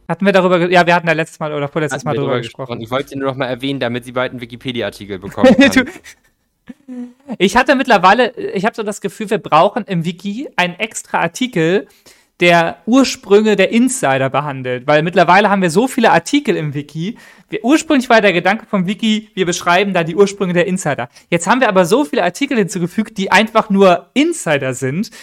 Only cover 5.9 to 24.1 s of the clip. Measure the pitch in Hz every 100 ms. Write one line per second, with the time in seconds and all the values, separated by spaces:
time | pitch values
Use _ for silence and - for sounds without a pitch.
5.9 | - - - _ _ _ _ - - -
6.9 | 247 247 _ - 220 196 240 262 269 262
7.9 | 208 214 220 240 - - 196 202 226 208
8.9 | 202 196 - 214 - - 151 190 202 196
9.9 | 175 165 180 202 208 294 - 180 170 220
10.9 | - - 180 165 - 254 180 160 196 -
11.9 | _ _ _ _ - 175 170 165 - -
12.9 | 262 254 - - 202 220 196 190 226 254
13.9 | - 143 135 135 135 147 135 127 127 131
14.9 | 151 165 180 165 185 208 196 180 160 262
15.9 | - 220 160 - 285 285 170 151 143 147
16.9 | 160 180 240 - - _ - 233 302 -
17.9 | 285 240 226 202 175 180 220 - 202 180
18.9 | 208 226 214 214 - 175 175 175 175 202
19.9 | 185 165 175 196 196 185 175 170 185 156
20.9 | 127 120 _ _ 170 - 240 240 190 170
21.9 | 233 294 233 180 - 277 247 185 180 170
22.9 | - 214 - 190 185 220 220 - 196 190
23.9 | 175 -